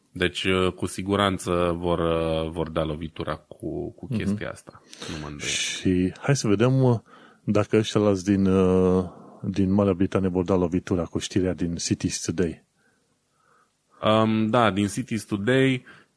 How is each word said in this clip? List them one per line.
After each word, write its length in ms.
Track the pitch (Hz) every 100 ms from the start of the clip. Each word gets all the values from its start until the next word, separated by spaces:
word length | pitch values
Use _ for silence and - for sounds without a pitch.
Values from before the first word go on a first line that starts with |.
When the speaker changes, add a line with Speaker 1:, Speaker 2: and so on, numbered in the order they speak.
| _
Speaker 1:
Deci, 320 | - 90 -
uh, 280 | 98 92 92
cu 140 | 90 95
siguranță 920 | - 95 101 101 92 92 87 87 85
vor, 220 | 87 85
uh, 500 | 85 82 82 80 80
vor 200 | 85 80
da 140 | 80
lovitura 520 | 78 78 80 - 78 76
cu, 560 | - - 82 80 78
cu 140 | - -
Speaker 2:
Mhm. 80 | 113
Speaker 1:
chestia 340 | 95 107 69
asta. 300 | - - - _ - -
Nu 60 | 78
mă 60 | 76
îndoiesc. 280 | 73 - -
Speaker 2:
Și 580 | - - 98 90 92 -
hai 160 | - 139
să 120 | 113
vedem, 360 | 101 123 135
uh, 160 | 127 110 - - - _
dacă 340 | - 104 104 110
ăștia 240 | 107 110
lați 220 | 104 95
din, 220 | 90 98 95
uh, 580 | 95 92 92 92 92 90 - - -
din 300 | 113 95 95
Marea 220 | 101 101
Britanie 360 | 87 95 101 95
vor 140 | 90
da 120 | 90 92
lovitura 480 | 87 87 - 90
cu 140 | 80 85
știrea 360 | - 98 92
din 220 | 80 87 80
Cities 460 | - - 90 -
Today. 420 | - 85 85 - _ _ _ _ _ _ _ _ _ _ _ _ _ -
Speaker 1:
Um, 460 | 110 110 110 110 110
da, 220 | 123 110
din 160 | 95 101
Cities 380 | 135 123 110 -
Today, 600 | 104 104 131 135 127 - - _